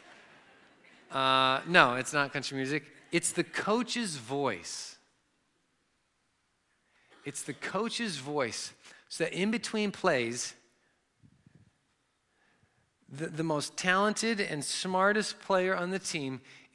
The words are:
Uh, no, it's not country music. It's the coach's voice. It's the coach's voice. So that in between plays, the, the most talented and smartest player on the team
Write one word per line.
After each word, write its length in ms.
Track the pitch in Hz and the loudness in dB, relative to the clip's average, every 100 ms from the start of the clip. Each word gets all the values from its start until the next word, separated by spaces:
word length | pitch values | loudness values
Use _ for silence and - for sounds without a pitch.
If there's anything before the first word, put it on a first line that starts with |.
| - - - - - - - _ - - - | -20 -20 -20 -20 -20 -20 -20 _ -20 -20 -8
Uh, 460 | 135 131 131 131 135 165 | 0 4 6 4 2 4
no, 260 | 180 135 | 8 8
it's 180 | 123 127 | 6 -2
not 200 | 151 139 | -2 -2
country 240 | 143 127 135 | -2 -4 -4
music. 260 | 135 147 - - - | -2 -4 -6 -18 -4
It's 180 | 170 - | -2 0
the 140 | - | -2
coach's 720 | 160 - 190 226 240 240 220 147 | -4 -4 0 0 0 -4 -4 -6
voice. 800 | 113 139 135 92 85 - - - _ _ _ _ _ _ _ _ _ _ _ _ _ _ _ _ _ _ _ _ _ - | -6 -2 0 -2 -6 -12 -12 -16 _ _ _ _ _ _ _ _ _ _ _ _ _ _ _ _ _ _ _ _ _ -16
It's 180 | 143 - | -12 -10
the 100 | - | -8
coach's 640 | 135 - 190 226 - 226 147 | -8 -6 -4 -2 -2 -4 -4
voice. 560 | 135 147 120 - - - - - - | -4 -2 -2 -4 -10 -14 -20 -20 -12
So 140 | - | -4
that 100 | 165 | -4
in 200 | 165 208 | 0 0
between 400 | 226 - 214 208 | 0 -2 -2 -2
plays, 640 | - 185 139 117 123 - - _ _ _ _ _ _ - _ _ - _ _ _ _ _ _ _ _ _ _ _ _ _ _ - | 0 2 2 0 -4 -8 -12 _ _ _ _ _ _ -20 _ _ -20 _ _ _ _ _ _ _ _ _ _ _ _ _ _ -18
the, 200 | 135 160 | -10 -8
the 160 | 151 | -4
most 320 | 160 151 139 - | -2 -2 -2 -2
talented 640 | 185 185 214 208 226 208 | 2 4 4 2 0 0
and 240 | 202 151 | -2 -4
smartest 760 | 135 - 185 185 196 214 202 - | -4 -4 -2 4 4 4 0 -4
player 380 | - 190 185 185 | 0 2 2 0
on 140 | 175 | -2
the 100 | 190 | -4
team 400 | - 165 135 127 - - - | -4 -6 -4 -8 -12 -20 -12